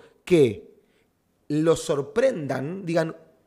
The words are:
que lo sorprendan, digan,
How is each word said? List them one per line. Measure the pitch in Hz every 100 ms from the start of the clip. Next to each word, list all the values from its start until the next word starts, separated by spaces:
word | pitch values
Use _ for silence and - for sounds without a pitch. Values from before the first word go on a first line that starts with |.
| - _ -
que | 170 123 98 - _ _ _ _ _ _ _ -
lo | 147 160 156
sorprendan, | - 143 139 226 262 214 139 127 139 190 170
digan, | 170 160 - - _